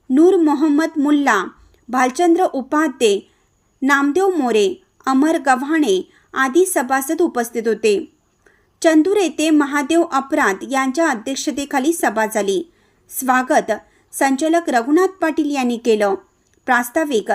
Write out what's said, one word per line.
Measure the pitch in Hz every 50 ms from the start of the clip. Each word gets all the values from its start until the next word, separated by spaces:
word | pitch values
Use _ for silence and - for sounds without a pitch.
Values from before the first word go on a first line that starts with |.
| _ -
नूर | 254 269 320 359 403
मोहम्मद | 370 330 302 285 262 302 311 285 294 320 330 320 311
मुल्ला, | 269 294 302 285 285 262 220 196 185 - - _ _ _ _ _ _ -
भालचंद्र | 233 254 262 254 254 - 349 349 339 349 370 311 -
उपाध्ये, | 269 240 - - 302 311 311 254 - - 214 202 196 - _ _ _ _ _ _ _ _ _ _ _ -
नामदेव | 262 285 277 277 285 285 359 381 392
मोरे, | 370 320 269 240 220 214 208 190 - - _ _ _ _ _
अमर | 269 262 262 277 320 330 330
गव्हाणे | 269 285 262 247 262 269 320 320 294 226 190 180 - - _ _ _ _ -
आदी | 254 262 269 254 339 370
सभासद | 370 - 330 277 247 269 269 269 - 320 339 349
उपस्थित | 320 - 240 233 226 - 240 214
होते. | 226 214 208 - 220 208 190 - - _ _ _ _ _ _ _ _ _ _ _ _ _ _ -
चंदूर | 339 320 311 302 381 403
येथे | 427 381 311 - - 302 320
महादेव | 320 294 294 269 277 294 285 262 320 339 339 330 -
अपराध | 269 262 262 311 302 269 208 196 - - 220
यांच्या | 262 262 269 269 254 330 339 320
अध्यक्षतेखाली | 262 214 220 269 269 254 - - 277 269 277 277 - 285 262 302 339
सभा | - - 254 208 220 220
झाली. | 208 - 226 202 196 196 180 170 - _ _ _ _ _ _ _ _ - -
स्वागत | 277 254 254 254 254 262 311 247 185 - 208 - - _ _ _ _ _ -
संचालक | - 277 269 269 262 311 311 330 339 339 330
रघुनाथ | 262 240 233 254 294 339 370 381
पाटील | 381 - 339 320 285 - 302 294 285
यांनी | 277 254 240 240
केलं. | 226 233 247 220 214 208 202 196 - - _ _ _ _ _ _ _ _
प्रास्ताविक | - 254 240 247 - - 330 320 294 277 220 180 - 208